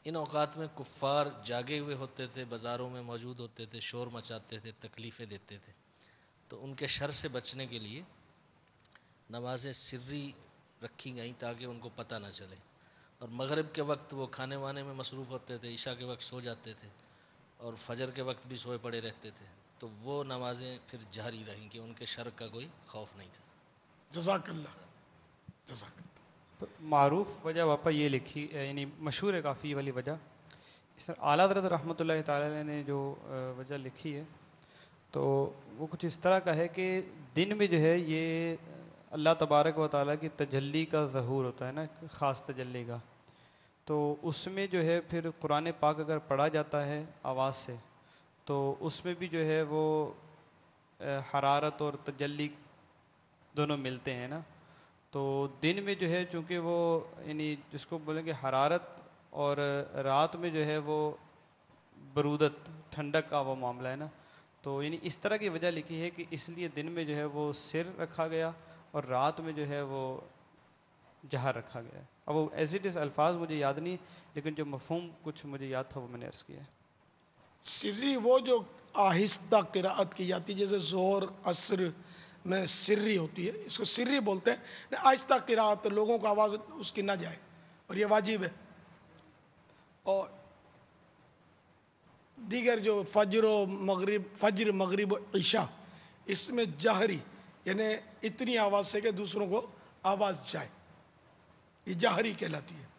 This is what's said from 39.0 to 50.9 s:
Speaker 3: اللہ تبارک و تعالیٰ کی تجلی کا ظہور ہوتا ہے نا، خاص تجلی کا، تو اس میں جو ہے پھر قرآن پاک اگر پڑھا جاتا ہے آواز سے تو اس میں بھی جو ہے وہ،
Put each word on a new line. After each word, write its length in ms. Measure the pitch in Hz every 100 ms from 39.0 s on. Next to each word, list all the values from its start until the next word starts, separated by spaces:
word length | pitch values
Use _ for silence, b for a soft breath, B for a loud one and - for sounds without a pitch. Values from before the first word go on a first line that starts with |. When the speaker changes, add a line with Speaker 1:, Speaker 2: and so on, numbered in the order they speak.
| -
Speaker 3:
اللہ 180 | 151 151 165
تبارک 380 | 156 147 156 156
و 100 | 156
تعالیٰ 280 | 143 143 151
کی 80 | 156
تجلی 560 | - 139 135 139 156 160
کا 200 | 156 147
ظہور 400 | 131 120 135 127
ہوتا 220 | 123 127
ہے 40 |
نا، 100 | 143 156 - 165
خاص 320 | - 143 131
تجلی 400 | - 127 123 123
کا، 140 | 120 117 - - b b b b b _ -
تو 300 | 151 147 147
اس 260 | 170 151 185
میں 200 | 190 196
جو 160 | 180
ہے 180 | 165 170
پھر 280 | 165 170 165 -
قرآن 280 | 151 147 165 156
پاک 200 | 151 151
اگر 180 | 156 156
پڑھا 300 | - 139 151
جاتا 380 | 156 151 147 143
ہے 200 | 147 156 -
آواز 320 | 131 131 135 131
سے 200 | - 117 - - b b b _ -
تو 300 | 143 139 139
اس 260 | 160 - 180
میں 80 |
بھی 140 | 175 180
جو 180 | 165 156
ہے 160 | 156
وہ، 500 | 151 156 156 156 151 - - - - _ _ _ _